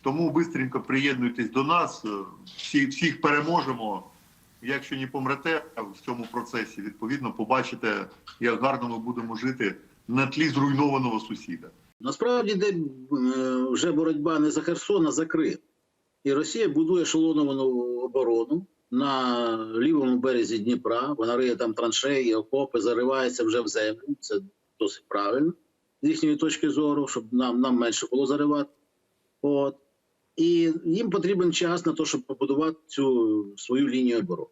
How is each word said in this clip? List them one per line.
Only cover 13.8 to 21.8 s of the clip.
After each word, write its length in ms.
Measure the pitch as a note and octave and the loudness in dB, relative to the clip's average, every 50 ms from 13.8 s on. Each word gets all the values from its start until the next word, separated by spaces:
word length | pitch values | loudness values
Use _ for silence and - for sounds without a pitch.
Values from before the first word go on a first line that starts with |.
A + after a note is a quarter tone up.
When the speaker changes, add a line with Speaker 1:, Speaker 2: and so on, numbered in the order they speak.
| D#3 F3 | 2 2
Speaker 2:
боротьба 480 | D3+ D3+ D#3+ D#3+ D#3 D3 D3 E3 D#3+ D3+ | 2 2 2 2 0 0 0 0 2 2
не 120 | D3+ D3+ | 2 2
за 100 | C#3+ D#3 | 0 0
Херсон, 460 | D3+ - E3+ D#3+ - - G3+ F#3+ D#3+ | -2 -2 -4 -4 0 0 2 4 4
а 40 | D3 | 2
за 140 | B2 C#3+ D#3+ | 2 0 -2
Крим. 320 | D#3+ - D#3+ D3+ - - - _ _ _ _ _ _ _ _ _ _ _ _ _ | 0 0 0 0 0 -2 -6 _ _ _ _ _ _ _ _ _ _ _ _ _
І 100 | C#3 C#3 | 0 0
Росія 360 | C#3+ D#3 D#3 - A#3 A3 E3+ | 2 0 -2 0 0 0 2
будує 340 | C#3+ D3+ D#3+ D#3+ F#3 F3+ D#3 | 2 2 2 4 4 2 2
ешелоновану 600 | - - D#3+ D#3+ D#3+ D#3 D3+ D3 C#3 C3+ C3+ C3 C3 B2+ B2 B2 B2 B2 B2 B2+ | 2 2 2 2 4 4 2 2 2 0 2 2 2 2 2 0 -2 -2 -4 -4
оборону 600 | B2+ A#2+ C3+ B2+ A#2 A#2 A2+ A#2 B2+ D3+ F3 F#3+ _ _ _ _ _ | -2 0 0 2 4 2 2 2 0 -2 -2 -2 _ _ _ _ _
на 680 | B2 B2+ C#3+ C#3 C3+ C3 B2+ B2+ B2 A#2+ A#2+ A#2 A2+ A2+ A2 A2 A2 A2+ | -2 0 0 2 0 0 0 0 0 0 0 0 -2 -4 -4 -4 0 2
лівому 380 | B2+ D3+ E3 D3 C3+ B2+ B2+ | 2 4 4 4 4 4 2
березі 420 | B2 B2 C3 B2+ A#2+ A2 F#2 A2+ A2 | 2 2 2 2 2 2 0 0 -2
Дніпра. 540 | G2+ A#2+ B2 A#2+ - G#2+ A#2 A#2 C3 C#3+ D3 | 0 0 0 0 0 -2 0 0 -2 -2 -2
Вона 200 | A#2 A2+ A#2 A#2+ | -2 0 0 2
риє 180 | B2 C3 B2 A#2+ | 2 2 0 0
там 180 | G2 B2 A2+ G#2+ | 0 -2 -2 -2
траншеї, 640 | - | -2